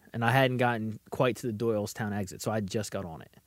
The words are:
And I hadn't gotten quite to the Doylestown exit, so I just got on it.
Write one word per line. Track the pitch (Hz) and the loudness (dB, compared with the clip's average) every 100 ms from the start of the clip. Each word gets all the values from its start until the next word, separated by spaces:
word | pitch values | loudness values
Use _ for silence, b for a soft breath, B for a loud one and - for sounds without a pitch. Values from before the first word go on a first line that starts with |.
| - | -8
And | 113 | 0
I | 117 | 4
hadn't | 135 131 123 | 6 4 4
gotten | 123 117 110 107 - | 2 2 -4 -8 -6
quite | - 131 110 | 0 2 2
to | 127 | -4
the | |
Doylestown | 107 117 107 104 - 107 104 | 0 0 0 -2 -4 -4 -2
exit, | 92 - | -4 -6
so | - | -2
I | 110 | -2
just | 98 113 104 | 0 -4 -4
got | 98 | -6
on | 90 80 | -8 -10
it. | - - | -16 -16